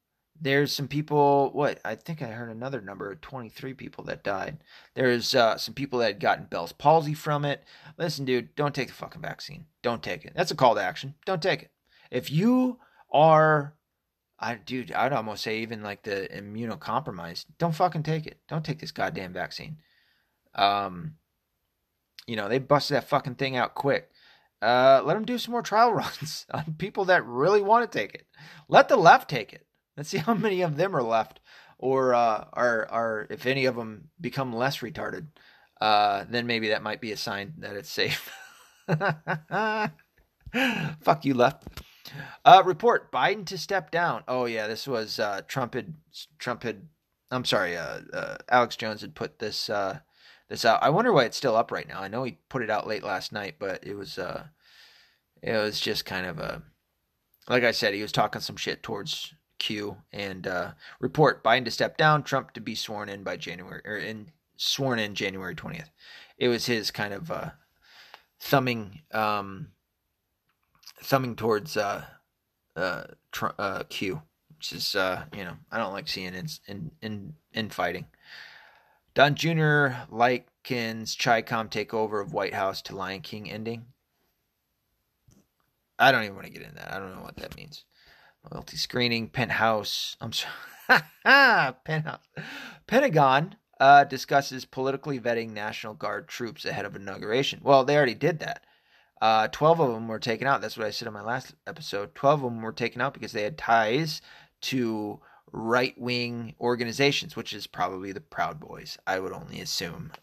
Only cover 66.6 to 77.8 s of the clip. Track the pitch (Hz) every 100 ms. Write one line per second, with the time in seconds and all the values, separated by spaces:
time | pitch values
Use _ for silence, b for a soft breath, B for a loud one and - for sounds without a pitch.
66.6 | 120 117 101 - 104 98 - 98 - -
67.6 | _ _ B B B B B _ - 139
68.6 | 127 117 101 98 _ 110 107 104 98 98
69.6 | - _ _ _ _ _ _ _ _ _
70.6 | _ _ - - - 139 127 110 113 107
71.6 | 98 107 101 101 - - _ _ _ _
72.6 | _ - 90 85 - - _ - 113 -
73.6 | 98 95 - - 98 - - _ _ _
74.6 | - 85 - 101 92 90 78 104 90 -
75.6 | - - 104 98 - - 92 92 90 -
76.6 | - 101 - - 110 104 98 - _ -
77.6 | 104 -